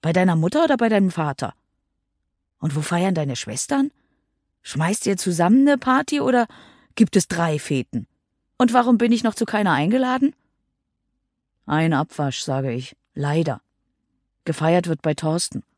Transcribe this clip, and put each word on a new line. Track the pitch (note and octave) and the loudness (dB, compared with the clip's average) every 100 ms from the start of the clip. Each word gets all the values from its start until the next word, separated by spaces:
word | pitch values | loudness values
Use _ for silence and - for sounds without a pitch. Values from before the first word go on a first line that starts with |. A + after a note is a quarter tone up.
Bei | D#3+ | 0
deiner | F3 F#3 E3 | 2 2 2
Mutter | E3+ D4+ | 2 2
oder | E4 B3+ | 2 2
bei | A#3 | 2
deinem | G#3+ F#3+ | 2 2
Vater? | E3+ D3+ C3+ A#2+ - _ _ _ _ _ _ _ _ _ _ | 0 -6 -4 -8 -10 _ _ _ _ _ _ _ _ _ _
Und | D#3 C#3+ | -6 -4
wo | |
feiern | D3 E3+ F#3+ | -2 -2 0
deine | E3+ C#3+ | 0 -4
Schwestern? | B2 - G#2+ - C#4 C#4+ _ _ _ _ _ _ _ | -6 -8 -10 -2 -2 -2 _ _ _ _ _ _ _
Schmeißt | - C#3+ E3 G#3+ - | -10 -4 -2 -2 -2
ihr | F#3+ | -2
zusammen | F#3+ E3+ F3 B3+ | -2 0 4 6
'ne | C#4 C#4 | 6 2
Party | B3+ B3+ C#4+ D4 | 2 0 0 -2
oder | - B3 A#3 - - _ _ | 2 0 0 -8 -20 _ _
gibt | - G#3+ F#3+ | 0 2 2
es | - | 0
drei | E3+ E3+ D3+ | -2 -2 -2
Feten? | - C#3 A#2+ A#2+ F#2 _ _ _ _ _ | -2 -4 -4 -8 -8 _ _ _ _ _
Und | B3 | 2
warum | A#3+ A#3+ A3+ | 4 4 2
bin | A#3 | 4
ich | A3+ | 2
noch | A3+ | 0
zu | - A3 | -2 -2
keiner | G#3+ G3+ | 0 2
eingeladen?“ | C#3 D#3+ B3+ B3+ B3+ D4+ - _ _ _ _ _ _ _ _ _ _ _ _ - | 2 2 0 0 0 -2 -2 _ _ _ _ _ _ _ _ _ _ _ _ -4
„Ein | D3+ E3 | 0 2
Abwasch“, | D3 - - C#3+ - | 0 -2 -4 -4 -4
sage | - C3+ C3+ | -4 -4 -4
ich. | A#2+ C3 _ _ | -6 -10 _ _
„Leider. | - C#3+ D#3 D3 A2 _ _ _ _ _ _ _ _ | -6 -2 0 -2 -4 _ _ _ _ _ _ _ _
Gefeiert | - D#3 D#3+ F3 E3+ | -8 -2 2 2 0
wird | D#3 | -4
bei | D#3 | -4
Thorsten. | D3 D#3 E3 - - - | -2 -2 -4 -4 -10 -14